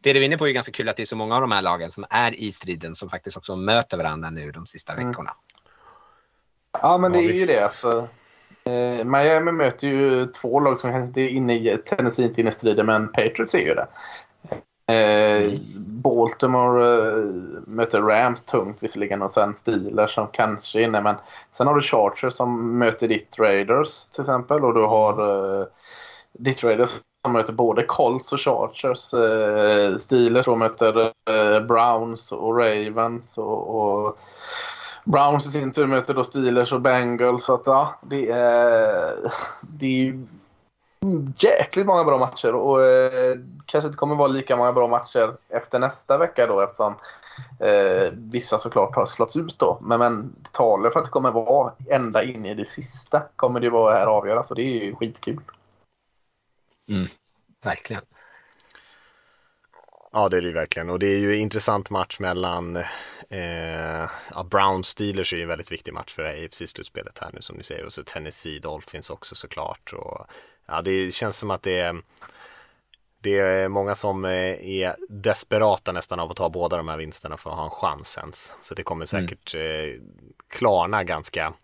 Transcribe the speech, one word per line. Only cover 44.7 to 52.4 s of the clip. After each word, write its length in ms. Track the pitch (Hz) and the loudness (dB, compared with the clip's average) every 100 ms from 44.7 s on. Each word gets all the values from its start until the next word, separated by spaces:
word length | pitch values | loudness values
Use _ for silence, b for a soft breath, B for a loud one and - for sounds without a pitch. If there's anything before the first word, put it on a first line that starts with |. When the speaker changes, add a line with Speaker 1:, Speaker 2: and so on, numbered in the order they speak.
Speaker 2:
bra 140 | 127 120 | 4 2
matcher 460 | 120 - 123 110 117 _ | 2 0 0 0 -2 _
efter 300 | 117 - 123 | -6 -2 -2
nästa 380 | 127 - - 139 | -2 -4 0 2
vecka 300 | 170 - 117 | 2 2 2
då, 140 | 98 | 2
eftersom, 340 | 98 - 107 101 B B B B 127 - | 0 0 -4 -4 B B B B -20 -2
eh, 520 | 104 104 98 92 92 | 4 4 4 4 0
vissa 440 | 92 110 120 - 107 | -2 -8 -6 -2 -2
såklart 380 | 113 - 98 - | 0 0 0 0
har 100 | 104 | -2
slått 300 | - - 151 | -2 -2 -2
ut 240 | 165 - | -6 0
då. 180 | - - | 0 0
Men, 180 | - 117 | -2 2
men 340 | 120 110 123 - | 2 0 -8 -14
det 60 | - | -14
talar 380 | - 117 98 113 | 0 2 4 2
för 100 | 160 | 0
att 60 | - | -2
det 60 | |
kommer 200 | 143 131 | 0 0
vara 420 | 113 113 139 127 - 131 | 0 2 2 2 -6 -2
ända 340 | 139 117 107 | -2 2 0
in 220 | 127 123 | -2 -6